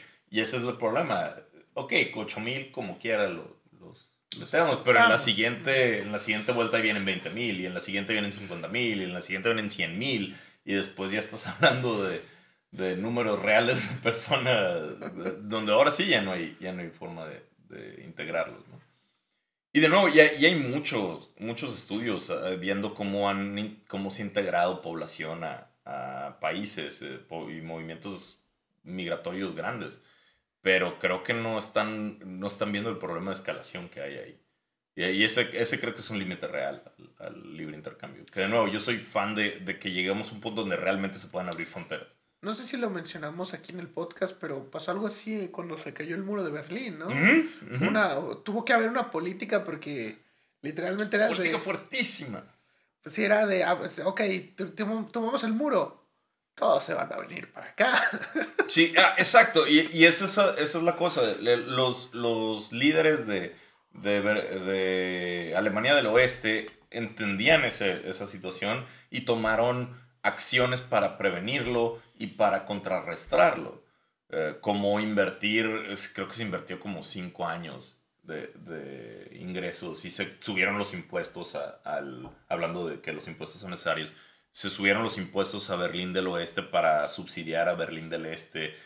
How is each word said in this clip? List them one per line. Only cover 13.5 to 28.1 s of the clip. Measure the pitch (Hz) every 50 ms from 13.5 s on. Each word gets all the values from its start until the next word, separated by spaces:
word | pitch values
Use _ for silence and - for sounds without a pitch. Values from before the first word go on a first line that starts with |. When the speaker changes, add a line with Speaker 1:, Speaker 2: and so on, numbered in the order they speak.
| 107 117 120 120 131 - - -
Speaker 1:
de | 127 -
personas, | - 113 - - - - 147 127 123 131 123 107 95 90 87 82 78 76 - - 107 101 92
de, | 87 85 95 92 98
donde | 104 104 110 110 107 104 104
ahora | 120 143 147
sí | 143 - 190
ya | 196 139 110
no | 101 95 92
hay, | 87 82 76 - -
ya | 90 92
no | 92 90
hay | 87 80
forma | - - 87 87 85 82 80
de, | 78 - - - _ _ _ _ -
de | - - - - - - -
integrarlos, | 85 - - 78 80 82 82 - - - - - -
¿no? | - - - _ _ _ _ _ _ _ _ _ _ _ _ _ _ _ _ _ -
Y | 147
de | 160 156
nuevo, | 175 202 196 165
y | 143 156
hay, | 151 151 151 135
y | 147
hay | 170 185
muchos, | 156 131 120 131 151 - - 139 110 98 87 78 69 - - _
muchos | - 104 117 117 - 143 127 104
estudios, | - - - 98 110 120 117 98 87 - -
eh, | 87 78 - 92 92
viendo | 87 90 95 98 101 104 101 -
cómo | - 104 101 98 101 101 101
han | 98 98 98 101 101 104
in-, | 110 104 - - _
cómo | - 98 98 98 95
se | - - 104
ha |
integrado | 98 - 104 98 87 85 87 87 92 90 -
población | - 85 82 82 78 - - - 80 78 82 85 82
a, | 76 64 - - _ _ _ -
a | 67 69 67 64 67 65 65 69 69 - -
países, | - 78 82 98 107 104 - 85 73 69 - - 71
eh, | 69 65 65 - -
po-, | 82 82 80 -
y | 80 80
movimientos | 80 82 82 82 80 80 82 78 - 101